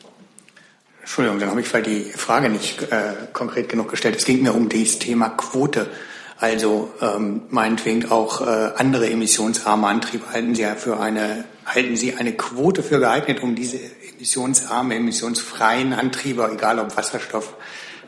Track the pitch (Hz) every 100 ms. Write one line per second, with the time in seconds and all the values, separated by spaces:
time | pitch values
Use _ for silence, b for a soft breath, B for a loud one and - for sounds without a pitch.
0 | - - - _ - b b b _ -
1 | - - 120 101 101 113 113 120 110 104
2 | - - - 120 131 104 - - - 113
3 | 104 98 - - 120 - - 117 110 113
4 | 123 107 - 127 131 117 110 110 107 -
5 | - 117 113 - - 131 147 120 - B
6 | B B B B 113 113 107 107 110 -
7 | 117 101 104 107 - 123 110 113 117 113
8 | 117 113 107 - 120 110 110 - 131 135
9 | 113 113 107 - 110 110 107 107 104 110
10 | - 117 - 117 117 113 104 107 123 107
11 | 110 110 107 113 - - - 127 127 113
12 | 123 - 120 113 - 120 160 180 - 143
13 | 123 131 143 127 123 117 123 127 - -
14 | - - 120 135 127 131 - 117 127 113
15 | 117 - 117 117 - - 113 120 131 120
16 | 127 - 139 120 110 110 110 113 104 107
17 | 104 120 - 110 - - B B B B